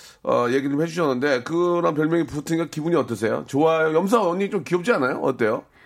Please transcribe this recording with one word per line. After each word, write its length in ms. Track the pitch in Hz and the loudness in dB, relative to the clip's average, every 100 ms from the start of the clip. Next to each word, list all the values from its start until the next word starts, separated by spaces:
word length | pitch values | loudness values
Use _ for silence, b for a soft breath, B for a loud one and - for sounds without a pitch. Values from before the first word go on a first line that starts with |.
| B B | B B
어, 220 | - 120 120 | 0 2 2
얘기 180 | 135 139 | 0 0
좀 120 | 143 | -2
해주셨는데, 600 | 165 165 151 123 143 123 | -2 0 0 0 0 0
그런 500 | 120 165 175 175 170 | 0 0 2 2 0
별명이 320 | 151 156 170 143 | 0 0 0 -2
붙으니까 440 | 143 143 165 160 | -6 -4 -2 -2
기분이 260 | 160 160 165 | -4 0 0
어떠세요? 480 | 113 107 107 - - | 0 -2 -2 -2 -2
좋아요? 480 | 135 160 160 160 | 0 2 2 2
염소 260 | 156 190 233 180 | 2 2 2 2
언니 180 | 180 196 | 0 -2
좀 140 | 202 | -4
귀엽지 260 | 123 175 175 | -2 -2 0
않아요? 260 | 202 131 - | 0 0 0
어때요? 440 | 143 120 107 123 - b | -2 0 0 -2 -6 b